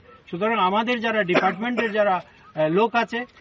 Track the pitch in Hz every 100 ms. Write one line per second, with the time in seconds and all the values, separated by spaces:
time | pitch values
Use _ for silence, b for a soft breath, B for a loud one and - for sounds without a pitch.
0 | - - - 170 214 226 185 208 233 240
1 | 226 214 180 180 190 180 233 240 226 208
2 | 202 180 - - - 156 156 175 226 233
3 | 175 233 247 -